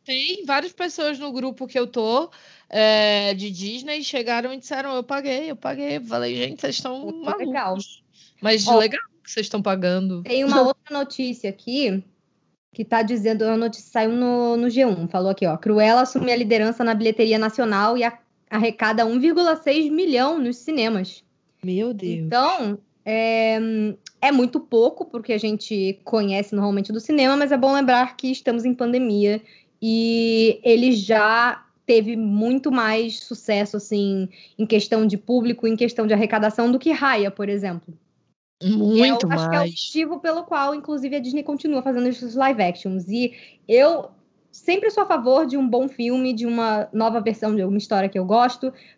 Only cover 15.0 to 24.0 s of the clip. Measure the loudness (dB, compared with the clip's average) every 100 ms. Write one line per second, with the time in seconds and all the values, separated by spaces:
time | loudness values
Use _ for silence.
15 | -2 -2 -2 0 -2 -2 0 4 6 4
16 | 4 0 0 0 2 2 2 0 0 0
17 | 0 2 2 2 0 0 0 2 2 2
18 | -2 -4 _ _ _ -2 0 0 0 2
19 | 2 2 2 4 2 2 0 0 0 0
20 | 0 2 2 0 -2 -4 -4 -2 0 -2
21 | -4 -10 _ _ _ _ -6 -4 -4 -6
22 | -6 -6 -2 0 2 0 -4 -6 _ _
23 | -4 -2 0 2 0 0 -2 -2 -2 -6